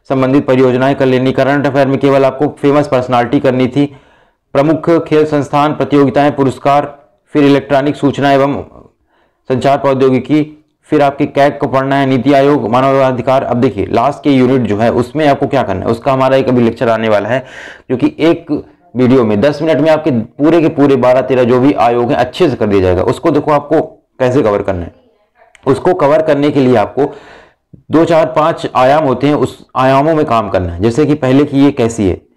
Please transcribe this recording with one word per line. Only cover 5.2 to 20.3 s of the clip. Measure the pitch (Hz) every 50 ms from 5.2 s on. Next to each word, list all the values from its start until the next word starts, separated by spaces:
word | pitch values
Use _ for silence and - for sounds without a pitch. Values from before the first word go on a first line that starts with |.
| 151
संस्थान, | 151 151 147 135 - - 143 147 151 -
प्रतियोगिताएं, | - 135 131 143 143 139 131 123 143 139 147
पुरस्कार, | 139 135 139 131 117 - - 143 139 143 147 - - - _ _ _ _ _ _ -
फिर | 151 143
electronic | 139 139 139 135 - 143 135 139 147 143
सूचना | - - 139 127 - 139 143
एवं | 139 135 139 143 131 95 87 - - 62 - _ _ _ _ _ _ _ _ _ _ _ _ -
संचार | 131 123 113 139 139
प्रौद्योगिकी, | 135 - 139 135 127 135 131 131 123 117 - 151 151 151 151 - - _ _ _ _ _
फिर | - 151 147
आपके | 143 139 139 - 147
कैग | 147 - 143 139 147 143
को | - 151
पढ़ना | 123 131 135 135 139 139
है, | 139 139
नीति | 131 135 123 107 139 143
आयोग, | 135 139 143 147 143 113 104
मानवाधिकार। | 117 127 135 135 135 135 131 131 127 127 117 135 131 135 131
अब | - 123
देखिए | 120 135 127 98 98 90
last | 90 - 113 120 139 143 - -
के | 147
यूनिट | 135 131 127 120 135 135
जो | 117 101 101
है | 101 117 117
उसमें | 87 113 120 - - 151 156
आपको | 143 139 - -
क्या | - - 131 113
करना | 101 95 92 95
है, | 98
उसका | 113 113 - 139 131
हमारा | 131 131 131 135
एक | 135 127 127
अभी | 127 123
lecture | 120 113 113 - 131 113
आने | 113 110 113 110
वाला | 107 101 101 107
है, | 123 - - - - - - - - - _
क्योंकि | - 131 120 - 151 - -
एक | 147 165 165 - - - 98 - - - _ _ _ _ -
video | 117 127 117 131 131 117
में | 107 107 101
दस | 139 147 147 151
minute | 160 160 156 135
में | 147 160
आपके | 156 - - 165
पूरे | 127 113 107 -